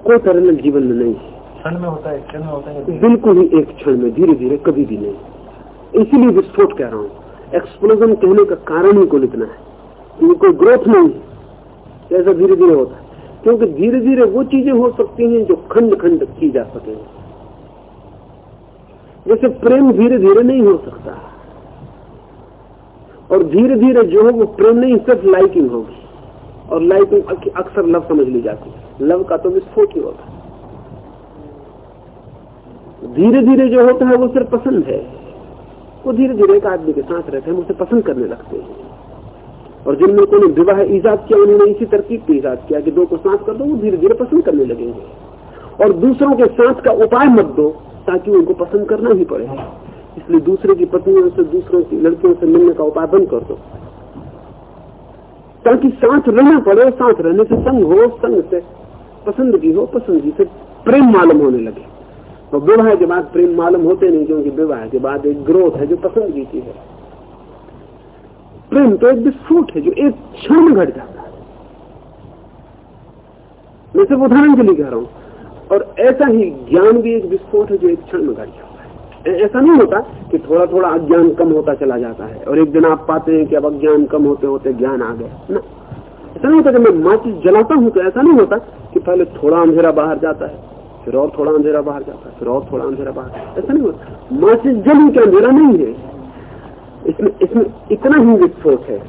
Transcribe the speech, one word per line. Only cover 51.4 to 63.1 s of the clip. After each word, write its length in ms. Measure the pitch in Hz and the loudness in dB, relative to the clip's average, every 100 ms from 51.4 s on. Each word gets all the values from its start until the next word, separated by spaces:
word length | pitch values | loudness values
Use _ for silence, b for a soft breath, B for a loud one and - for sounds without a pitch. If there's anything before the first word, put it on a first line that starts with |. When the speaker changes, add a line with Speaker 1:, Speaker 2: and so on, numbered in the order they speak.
Speaker 1:
दूसरों 400 | 156 180 - 180 | -4 -4 -2 -4
की 180 | 160 147 | -4 -2
लड़कियों 320 | 165 170 185 | -2 0 0
से 120 | 175 165 | 0 0
मिलने 280 | 170 175 | 2 2
का 100 | 156 | 0
उपाय 240 | 151 156 156 | -4 -4 0
बंद 220 | 196 185 | 0 0
कर 100 | 120 | -4
दो, 140 | - 110 - - - - - 53 53 - 50 - - - - - - - - - - - 233 | -8 -14 -16 -20 -20 -20 -20 -20 -20 -20 -20 -20 -20 -20 -20 -20 -20 -20 -20 -20 -20 -4 -2
ताकि 240 | 254 269 | 0 0
साथ 320 | - - 285 247 | 0 0 2 2
रहना 320 | 220 277 311 | 4 4 4
पड़े, 320 | 202 208 262 | 2 4 2
साथ 220 | 254 240 - | 2 -2 -2
रहने 240 | 165 190 | -2 0
से 180 | 220 226 | 0 -2
संग 220 | 254 262 | -2 0
हो, 340 | 160 190 240 233 | 2 4 2 0
संग 260 | 233 208 | -2 -2
से 380 | - 175 - - - - - - 208 | -2 -8 -8 -20 -20 -20 -20 -12 -10
पसंदगी 460 | 202 262 190 160 | -4 -2 0 0
हो, 140 | 170 196 | -2 -4
पसंदगी 480 | - - 165 143 151 | -6 -2 -2 -2 -4
से 60 | 196 - - - 220 | -4 -4 -20 -6 0
प्रेम 200 | 269 254 | 4 4
मालूम 360 | 202 170 151 | 4 4 4
होने 160 | 143 123 | 2 0
लगे। 340 | 113 101 - - - B B B - | -6 -12 -20 -20 -20 B B B -8
और 60 | 143 | -2
विवाह 360 | 151 226 220 190 | 2 2 2 2
के 100 | |
बाद 180 | 170 | 0